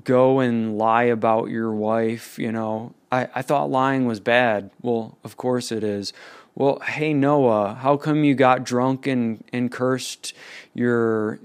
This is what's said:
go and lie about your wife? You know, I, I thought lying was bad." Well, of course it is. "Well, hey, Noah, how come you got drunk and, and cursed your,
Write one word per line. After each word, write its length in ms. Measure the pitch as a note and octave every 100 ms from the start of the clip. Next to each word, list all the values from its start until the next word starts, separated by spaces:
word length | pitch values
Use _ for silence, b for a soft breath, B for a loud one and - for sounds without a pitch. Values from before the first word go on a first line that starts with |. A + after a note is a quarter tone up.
go 360 | - B2+ C3 C3+
and 380 | B2+ A#2 A2 G#2
lie 260 | A2 A#2
about 460 | A#2+ A2+ A2+ A2+ A2+
your 240 | A#2 A2+
wife? 640 | G#2+ G#2+ A2+ A2+ A2+ - -
You 140 | A#2
know, 420 | A2+ A2 A2 A#2+ - _
I, 160 | B2+ B2
I 80 | B2+
thought 280 | C3 C#3+ D3
lying 340 | C3 C3 C3+ B2
was 140 | G#2+
bad." 500 | A#2 A#2+ B2 G#2 G2 -
Well, 360 | B2 A#2 A2+ -
of 140 | A2+ -
course 340 | B2+ B2 A#2+
it 140 | A2+ G#2
is. 260 | G2+ G2 - B B B
"Well, 260 | - C3+ C3+
hey, 320 | - - D#3
Noah, 600 | C#3+ C#3 D3 B2+ G#2+ G2+ A#2
how 200 | C3+ C#3+
come 300 | D#3 D3+ D3
you 100 | C3
got 300 | B2+ B2+ B2
drunk 420 | B2 C3 C3 C#3
and, 380 | B2+ A#2 G#2+ -
and 180 | B2 B2
cursed 600 | - B2+ B2+ - - - - B B B
your, 640 | - A#2+ A#2+ A2+ A2 G#2+ -